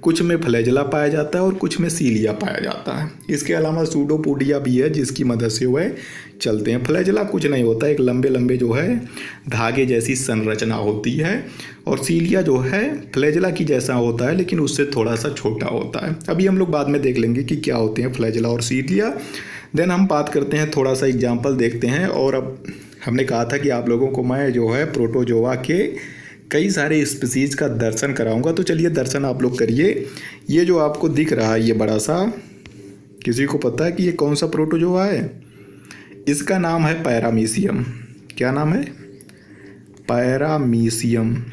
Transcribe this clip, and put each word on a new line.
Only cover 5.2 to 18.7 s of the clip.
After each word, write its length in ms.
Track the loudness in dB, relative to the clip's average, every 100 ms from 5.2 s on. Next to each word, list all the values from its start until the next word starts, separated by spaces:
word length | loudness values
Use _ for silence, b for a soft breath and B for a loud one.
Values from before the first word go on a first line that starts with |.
मदद 260 | -2 0 0
से 160 | 0 0
वह 260 | 2 0 -4 B B B B
चलते 300 | -2 0 0
हैं। 120 | -2
फ्लैजेला 400 | 0 0 2 0
कुछ 220 | 0 0 0
नहीं 180 | 2
होता, 240 | 2 2 2
एक 120 | 2
लंबे 300 | 2 2 2
लंबे 280 | 2 2 2
जो 160 | 2
है 240 | 2 0 -2 -4 B B B -6
धागे 360 | -2 0 2 2
जैसी 300 | 2 2 -2
संरचना 600 | 0 0 0 0 -2 0
होती 360 | 0 0 -2
है, 360 | -2 -2 -2 -6 B B B -4
और 160 | -2
सीलिया 380 | 0 0 2 2
जो 160 | 4 2
है 420 | 2 0 -2 -4
फ्लैजेला 500 | -6 0 2 2 0
की 160 | 0 0
जैसा 280 | 0 0
होता 360 | 0 0 0 0
है, 80 | 0
लेकिन 220 | 0 0
उससे 260 | 0 0 -2
थोड़ा 300 | 0 0 0
सा 180 | -4
छोटा 340 | -4 -4 -2 -4
होता 400 | -4 -4 -6 -6
है। 80 | -6 -4
अभी 160 | 2 2
हम 120 | 2
लोग 120 | 2
बाद 180 | 0 0
में 140 | 2
देख 160 | 2 2
लेंगे 260 | 0 0
कि 120 | 0 -2
क्या 200 | 0 0
होते 260 | 0 0
हैं 120 | -4
फ्लैजेला 360 | 0 0 0 0
और 120 | 0
सीलिया। 560 | 0